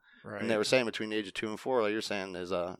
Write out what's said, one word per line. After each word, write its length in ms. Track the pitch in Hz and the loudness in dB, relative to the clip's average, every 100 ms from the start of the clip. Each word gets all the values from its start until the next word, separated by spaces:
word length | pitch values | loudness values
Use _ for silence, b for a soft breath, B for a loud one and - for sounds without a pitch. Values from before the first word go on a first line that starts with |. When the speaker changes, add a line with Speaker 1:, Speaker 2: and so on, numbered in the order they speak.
| b b | b b
Speaker 1:
Right. 160 | - 104 | -12 -6
Speaker 2:
And 100 | 110 | 2
they 60 | 107 | 2
were 80 | |
saying 200 | 104 131 113 | 6 4 4
between 240 | - 110 | -2 -2
the 60 | 107 | -2
age 100 | 95 | -4
of 60 | |
two 140 | - 110 | -4 -6
and 100 | 104 | -4
four, 240 | 131 127 | 0 2
like 100 | 107 | 2
you're 80 | 110 | 0
saying, 360 | - 101 98 90 | -2 -4 -4 -6
is, 160 | 90 | -2
uh, 240 | 90 87 92 | -2 -2 -4